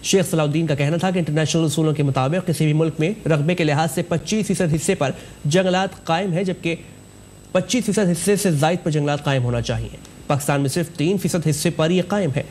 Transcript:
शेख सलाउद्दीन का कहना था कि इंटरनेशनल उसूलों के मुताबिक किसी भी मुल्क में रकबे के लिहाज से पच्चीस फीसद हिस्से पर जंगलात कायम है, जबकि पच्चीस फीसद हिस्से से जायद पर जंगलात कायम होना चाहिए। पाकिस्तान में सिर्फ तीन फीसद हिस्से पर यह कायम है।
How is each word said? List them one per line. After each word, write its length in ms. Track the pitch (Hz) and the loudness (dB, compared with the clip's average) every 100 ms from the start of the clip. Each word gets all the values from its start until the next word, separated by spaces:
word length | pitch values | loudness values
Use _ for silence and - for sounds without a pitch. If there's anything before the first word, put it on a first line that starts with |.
शेख 200 | - 190 175 | 2 2 2
सलाउद्दीन 400 | 160 151 151 165 | 0 0 0 0
का 80 | 139 | 0
कहना 220 | 143 165 | 0 0
था 120 | 185 | 0
कि 80 | 185 | 0
इंटरनेशनल 440 | 160 151 156 165 | 0 0 2 2
उसूलों 300 | 160 160 156 | 2 2 0
के 80 | 151 | 2
मुताबिक 400 | 147 135 131 180 180 | 0 2 0 -2 -2
किसी 200 | 160 156 | 0 2
भी 60 | 151 | 2
मुल्क 240 | 160 156 | 0 0
में 140 | 156 214 - | -2 -2 0
रकबे 280 | 151 147 | 0 2
के 100 | 175 | 0
लिहाज 260 | 156 143 160 | 0 2 0
से 120 | 170 170 | -2 -2
पच्चीस 360 | 165 - 220 196 | -4 -2 -2 0
फीसद 240 | 196 180 | 0 2
हिस्से 220 | 156 - 185 | 0 0 0
पर 180 | 135 - - - 147 | 0 -4 -12 -8 0
जंगलात 540 | 170 185 180 190 - - | 2 2 2 0 -6 -2
कायम 260 | 165 196 | -2 0
है, 120 | 170 | -2
जबकि 340 | 185 175 165 165 - - - - - - - | -2 -2 -4 -6 -10 -20 -20 -20 -20 -20 -2
पच्चीस 300 | 185 185 254 208 | -2 0 0 0
फीसद 220 | 196 190 | 2 2
हिस्से 280 | 170 - 202 | 2 0 0
से 140 | 196 151 | 2 2
जायद 200 | 156 175 | 2 2
पर 120 | 175 | 0
जंगलात 300 | 151 143 143 | 0 0 -2
कायम 180 | 147 135 | 0 0
होना 180 | 123 120 | 0 -2
चाहिए। 380 | 113 113 110 - - - - | -2 -4 -6 -12 -20 -20 -2
पाकिस्तान 320 | 143 - 143 | -2 0 0
में 80 | 139 | 0
सिर्फ 200 | 180 165 - | -2 -4 -2
तीन 220 | 147 196 | 0 0
फीसद 240 | 180 180 156 | 0 0 0
हिस्से 240 | 147 175 | 0 0
पर 200 | 156 160 | 0 2
यह 100 | 180 175 | 2 0
कायम 200 | 208 175 | 0 0
है। 140 | 123 - | -2 -6